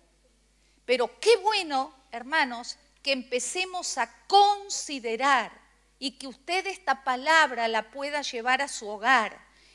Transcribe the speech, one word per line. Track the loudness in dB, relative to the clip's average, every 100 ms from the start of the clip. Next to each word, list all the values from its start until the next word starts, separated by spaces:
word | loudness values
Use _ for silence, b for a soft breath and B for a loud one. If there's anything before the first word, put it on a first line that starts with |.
| _ _ _ _ _ _ _ _ -2
Pero | 0 0 0
qué | 4 4
bueno, | 4 0 0 -2 -4 -10 _
hermanos, | -14 -2 0 0 -4 -12 -16 _ _
que | -4
empecemos | -4 -2 -4 -4 -4 -6 -6 -6 -4
a | -6 -6 2
considerar | 6 6 4 -4 -10 -8 -8 -6 0 2 2 0 -10 _ _ _ _
y | -10
que | -10 -14
usted | -14 -4 -4 -4
esta | -6 -4 -2
palabra | -2 -2 4 4 4 2 -2
la | -2 -4
pueda | -8 -6 -6
llevar | -6 -4 0 0
a | -2
su | -6 -10
hogar | -4 2 2 2 -6 -20 b b